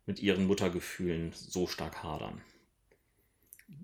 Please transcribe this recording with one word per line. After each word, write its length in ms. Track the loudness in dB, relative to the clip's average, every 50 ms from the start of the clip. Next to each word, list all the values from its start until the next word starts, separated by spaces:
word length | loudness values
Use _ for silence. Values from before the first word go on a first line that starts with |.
| _
mit 140 | -6 -4 2
ihren 260 | 4 4 6 6 6
Muttergefühlen 880 | 4 6 6 4 2 2 0 -4 -6 -4 -2 0 0 0 0 -2 -4 -6
so 320 | -10 -10 -6 -2 0 0
stark 380 | 0 -2 -4 -6 -6 -6 -8 -6
hadern. 360 | -6 -6 -4 -6 -8 -8 -10 -14 -18 -20 _ _ _ _ _ _ _ _ _ _ _ _ _ _ _ _ _ _ _ -20 -20 -20 -20 -18 -18